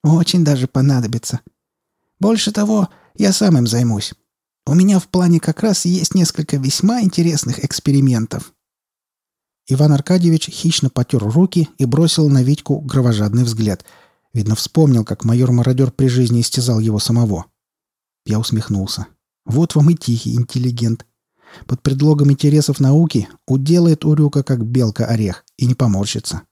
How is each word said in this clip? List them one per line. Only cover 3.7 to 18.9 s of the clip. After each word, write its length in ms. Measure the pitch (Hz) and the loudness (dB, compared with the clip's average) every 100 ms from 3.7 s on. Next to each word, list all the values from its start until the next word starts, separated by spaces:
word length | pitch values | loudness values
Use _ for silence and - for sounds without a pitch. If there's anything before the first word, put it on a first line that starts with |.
| 117 120 104 - - _ _ _ _ - | 0 0 -2 -6 -14 _ _ _ _ 0
У 60 | |
меня 260 | 160 190 190 | 2 4 2
в 80 | - | 0
плане 320 | 185 180 170 | 0 2 2
как 220 | - 151 | 0 -2
раз 220 | 220 202 | -2 -2
есть 280 | 180 180 165 | -2 -2 -2
несколько 440 | 190 165 - 151 139 | 0 0 -2 -4 -4
весьма 420 | 135 - 190 247 | -2 0 0 2
интересных 640 | 196 - 170 147 123 - | 0 0 0 -2 -6 -6
экспериментов». 880 | - - - 139 135 117 110 - - _ _ _ _ _ _ _ _ _ _ _ | -6 -4 0 2 2 0 -4 -8 -12 _ _ _ _ _ _ _ _ _ _ _
Иван 280 | - 131 151 | -6 0 2
Аркадьевич 560 | 143 - 180 175 160 - | 2 0 2 2 0 -2
хищно 400 | - 170 - 135 | -4 -4 -2 -2
потёр 340 | - 120 131 | -2 -2 -2
руки 460 | 101 127 190 175 156 - | 0 0 2 0 -2 -2
и 80 | |
бросил 420 | 131 143 165 - 151 | -2 2 2 2 2
на 160 | 139 | 2
Витьку 380 | 127 147 - 156 | 2 -2 -2 -6
кровожадный 640 | 143 139 123 107 107 117 | -2 -2 0 -2 0 0
взгляд. 400 | 120 110 107 92 - - _ _ _ | 0 -2 -4 -4 -10 -20 _ _ _
Видно, 220 | 113 104 | -4 -2
вспомнил, 500 | 107 - 160 151 120 | -2 -2 2 4 2
как 180 | 107 107 | 0 -4
майор-мародёр 680 | 117 120 127 123 120 127 131 | 0 0 2 2 2 0 -2
при 160 | - 131 | 0 0
жизни 340 | 123 120 120 | 2 0 0
истязал 400 | 117 135 123 113 | -2 -2 -2 0
его 180 | 110 104 | 0 -2
самого. 460 | - 117 117 87 - _ _ _ _ _ _ _ | -2 0 0 -2 -8 _ _ _ _ _ _ _
Я 140 | - 107 | -6 -4
усмехнулся. 680 | 113 110 - 101 98 | -2 -4 -2 -4 -4